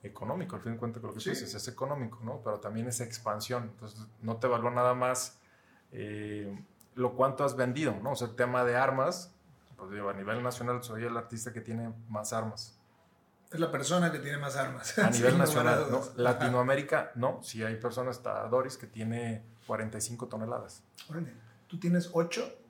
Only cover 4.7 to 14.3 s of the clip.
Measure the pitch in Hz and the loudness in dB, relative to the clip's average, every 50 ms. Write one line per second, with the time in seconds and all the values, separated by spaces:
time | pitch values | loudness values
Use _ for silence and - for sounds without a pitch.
4.7 | 120 123 123 123 123 127 123 127 127 123 - - - _ _ _ _ _ _ _ | 2 4 4 4 4 4 2 2 2 0 -2 -6 -8 _ _ _ _ _ _ _
5.7 | - _ _ _ - 117 107 104 104 107 104 104 104 104 101 101 98 98 - _ | -20 _ _ _ -10 -10 -8 -8 -6 -6 -6 -6 -6 -6 -6 -8 -8 -10 -14 _
6.7 | _ _ - _ _ 127 123 123 123 127 131 135 131 - 147 139 123 123 127 123 | _ _ -20 _ _ 0 0 0 4 4 4 4 4 2 0 0 4 2 2 2
7.7 | 123 147 160 139 110 101 104 135 139 - 123 113 107 - 123 123 123 123 123 120 | 2 2 0 0 0 0 -2 -4 -2 -2 -4 -6 0 0 2 2 4 2 4 4
8.7 | 120 123 131 135 131 131 131 160 180 - - - - _ _ - - _ _ _ | 4 4 4 4 4 4 2 2 2 -2 -8 -12 -18 _ _ -20 -20 _ _ _
9.7 | - - 101 95 101 104 101 98 98 98 98 104 110 120 123 123 120 - 123 120 | -18 -16 -14 -10 -8 -4 -4 -4 -4 -4 -2 -2 -2 0 0 -2 -2 -2 -2 -2
10.7 | 123 123 123 117 113 110 117 120 117 117 117 - 117 113 113 120 110 113 101 117 | -2 -2 -2 -6 -6 -4 -4 -2 -2 -4 -6 -6 -10 -8 -8 -8 -8 -10 -8 -6
11.7 | 113 117 117 117 113 113 113 113 107 104 107 - 123 113 110 110 110 - - - | -4 -4 -4 -6 -8 -10 -12 -6 -6 -6 -4 -2 -2 -2 -2 -2 -6 -8 -12 -12
12.7 | - _ _ _ _ _ _ _ _ _ _ _ _ _ _ - - 156 165 151 | -14 _ _ _ _ _ _ _ _ _ _ _ _ _ _ -10 -2 0 0 0
13.7 | 139 131 135 139 170 180 175 165 151 147 131 143 | 0 -2 0 2 4 4 4 4 2 0 -4 -4